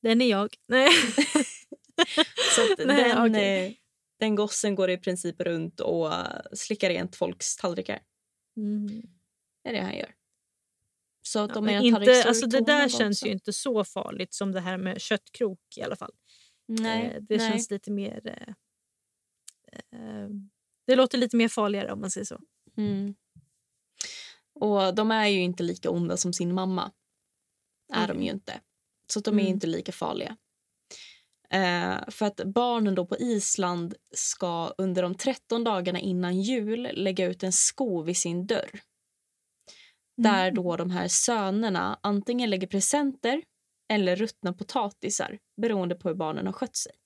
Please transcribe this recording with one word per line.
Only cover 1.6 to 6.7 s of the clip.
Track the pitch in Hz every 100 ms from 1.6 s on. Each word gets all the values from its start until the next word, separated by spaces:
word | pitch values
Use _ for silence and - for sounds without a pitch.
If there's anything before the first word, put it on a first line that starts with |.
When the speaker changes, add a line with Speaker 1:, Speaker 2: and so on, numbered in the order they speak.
| - - _ - 339 - 320 - 508 -
Speaker 2:
Så | 466
att | 381 262
Speaker 1:
Nej, | 285 254
Speaker 2:
den, | 220 226
Speaker 1:
okej. | 220 196 196 185
Speaker 2:
eh, | 226 _ _ _ _
den | 220 208
gossen | 208 - 214 196
går | 185
i | 180
princip | 185 180 175 170
runt | 175 170 165 -
och, | - 170 160
eh, | 170 180 - -
slickar | - -